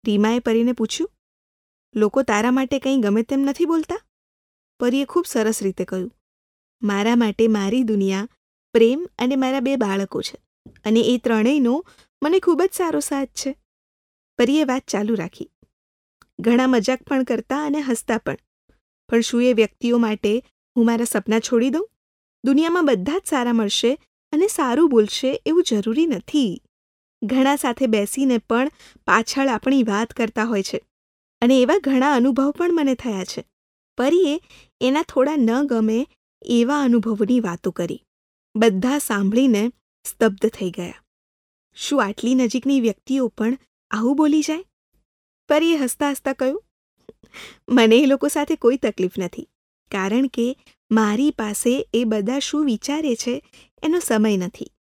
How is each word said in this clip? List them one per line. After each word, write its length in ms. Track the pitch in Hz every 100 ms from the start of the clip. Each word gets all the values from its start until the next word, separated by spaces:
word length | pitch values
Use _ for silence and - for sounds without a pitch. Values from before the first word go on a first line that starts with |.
| -
રીમાએ 340 | 208 214 240
પરીને 340 | 240 226 233
પૂછ્યું, 360 | 247 220 - 349 _ _ _ _ _ _ _ _ 220
"લોકો 260 | 208 269
તારા 300 | 247 208 233
માટે 280 | 254 262 269
કંઈ 180 | 262 269
ગમે 260 | 208 208
તેમ 160 | 233 269
નથી 260 | 277 277 330
બોલતા?" 320 | 330 311 403 _ _ _ _ _ _ _ _
પરીએ 260 | 240 262 277
ખૂબ 200 | 349 339
સરસ 380 | 240 220 220
રીતે 220 | 196 - 180
કહ્યું, 260 | 185 185 _ _ _ _ _ _ _
"મારા 340 | 208 202 214 240
માટે 320 | 220 202 226
મારી 360 | 214 196 247
દુનિયા, 440 | 233 208 196 190 220 _ _ _ _
પ્રેમ 380 | 156 226 277 359 -
અને 180 | 254 269
મારા 240 | 262 269
બે 160 | 254 277
બાળકો 460 | 208 196 196 -
છે, 160 | - - _ _ - - 214
અને 140 | 226
એ 180 | 233 247
ત્રણેયનો 680 | 247 220 226 294 240 277 - _ _ _
મને 160 | 294 370
ખૂબ 220 | 359 320
જ 80 | 381
સારો 260 | - 349 302
સાથ 300 | 285 277 269
છે." 260 | - 269 277 _ _ _ _ _ _ _ -
પરીએ 260 | 240 302
વાત 200 | 277 262 -
ચાલુ 280 | 202 208 226
રાખી. 340 | 170 - - _ _ _ _ _ _ _ _ -
"ઘણા 280 | 202 240 262
મજાક 360 | 247 202 254
પણ 200 | - 269
કરતા 420 | 254 233 - 277 302
અને 140 | 294
હસતા 380 | 269 240 - 220
પણ. 200 | - - _ _ _ _ _ _ _
પણ 140 | 233
શું 220 | 226 240
એ 100 | 247
વ્યક્તિઓ 440 | 226 214 _ 233 240
માટે 460 | 226 214 202 220 _ _ _ 247
હું 80 | 226
મારા 200 | 233 233
સપના 340 | 214 196 220
છોડી 300 | - 233 262
દઉં? 200 | 294 427 _ _ _ _ _
દુનિયામાં 420 | 240 277 330 349 294
બધા 340 | 220 185 349
જ 80 | -
સારા 260 | 285 240
મળશે 460 | 226 208 - 233 294 _ _ _
અને 160 | 302 403
સારું 420 | - 269 247 320
બોલશે 520 | 240 214 - 262 - -
એવું 180 | 330
જરૂરી 420 | 349 214 220 233 330
નથી. 560 | 208 - 302 233 170 _ _ _ _ _ _
ઘણા 320 | 208 254 262 285
સાથે 320 | 269 233 254
બેસીને 500 | 220 202 - 269 240
પણ 320 | _ 233 277 _ - _ -
પાછળ 420 | 202 226 277 269
આપણી 360 | 226 262 269
વાત 300 | 220 202 233
કરતા 300 | - 226 214
હોય 200 | 226 208
છે, 180 | 196 - _ _ _ _ _ _
અને 200 | 240 262
એવા 120 | 247 381
ઘણા 360 | 277 262 277
અનુભવ 380 | 269 254 247 277
પણ 220 | 285 349
મને 220 | 339 277 254
થયા 280 | 254 196
છે." 220 | 185 - - _ _ _ _ -
પરીએ 440 | 254 349 330 311 _ - _ _
એના 200 | 247 285
થોડા 340 | 330 269 269 302
ન 300 | 226 240 285
ગમે 400 | 233 220 226 294 _ _ _ -
એવા 360 | 240 233 294
અનુભવોની 580 | 269 233 214 208 208 247
વાતો 320 | 214 170 185
કરી. 340 | - 170 - _ _ _ _ _ 214
બધા 420 | 226 190 247 294
સાંભળીને 760 | - 208 196 226 269 208 226 - _ _ -
સ્તબ્ધ 440 | - 226 202 220
થઈ 220 | - 185
ગયા. 320 | 170 175 - _ _ _ _ _ _ _ -
શું 300 | - 285 202
આટલી 300 | 214 226 254
નજીકની 460 | 240 254 269 277
વ્યક્તિઓ 460 | 226 196 - 269 240
પણ 300 | - 220 262 _ _ _
આવું 240 | 214 233 285
બોલી 260 | 311 311
જાય? 240 | 302 320 - _ _ _ _ _ _ _ -
પરીએ 280 | 302 330 320
હસતા 340 | 254 - 285
હસતા 220 | 277 277
કહ્યું, 300 | 269 262 349 _ _ _ _ - _ _ - - - -
"મને 260 | 240 226 226
એ 100 | 277
લોકો 220 | 269 285
સાથે 280 | 302 294 330
કોઈ 220 | 233 262
તકલીફ 340 | 226 - 185 -
નથી, 300 | 180 - - _ _ _ _
કારણ 360 | 202 190 233 269
કે 300 | - 233 277 _ _ _
મારી 400 | 220 214 214 294
પાસે 560 | - 214 208 240 262 -
એ 100 | 233
બધા 360 | 233 214 202 269
શું 260 | - 294 294
વિચારે 500 | 220 - 294 311 233
છે 280 | 240 269 _ - _ _
એનો 160 | 302 349
સમય 380 | - 220 214 196
નથી. 340 | 180 - - _